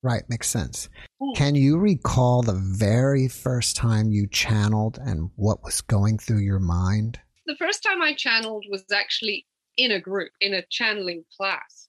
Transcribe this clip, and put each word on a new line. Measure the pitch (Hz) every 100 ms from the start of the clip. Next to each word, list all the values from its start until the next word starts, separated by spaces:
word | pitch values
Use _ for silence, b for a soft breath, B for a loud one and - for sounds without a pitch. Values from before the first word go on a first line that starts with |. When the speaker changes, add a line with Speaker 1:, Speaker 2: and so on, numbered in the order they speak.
Speaker 1:
Right, | 127 120 -
makes | 117 -
sense. | 120 65 - - B B _
Speaker 2:
Hmm. | 269 240
Speaker 1:
Can | 143 143
you | 135 160
recall | 208 175 - 131 123 123
the | 117 92 95 95
very | 104 117 135 139 131
first | - - 127 117 -
time | 117 110 110
you | 104 101
channeled | - - 110 104 107 110 -
and | 135 87 87 -
what | 104 107
was | - -
going | - 101 101 110
through | - 107
your | 101 98
mind? | 90 87 92 104 110 120 _ _ -
Speaker 2:
The | 294
first | 359 403
time | 440 381
I | 311
channeled | 285 - 226 220 214 202
was | 196 190
actually | 202 - - 220 196 _ _ _ -
in | 254
a | 202
group, | 180 196 170 _
in | 196
a | 190 175
channeling | - 226 208 180 170 160 _
class. | 196 170 - -